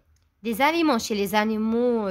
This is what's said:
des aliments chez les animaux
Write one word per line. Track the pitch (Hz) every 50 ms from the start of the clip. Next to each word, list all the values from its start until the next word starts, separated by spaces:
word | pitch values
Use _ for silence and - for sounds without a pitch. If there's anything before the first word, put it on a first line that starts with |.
| _ _ _ _ _ _ _ _
des | 196 233 220 190
aliments | 269 302 330 339 330 302 247 226
chez | - - 220
les | 196 202 185 208
animaux | 214 214 220 220 214 220 220 226 233 247 247 240 220 208 190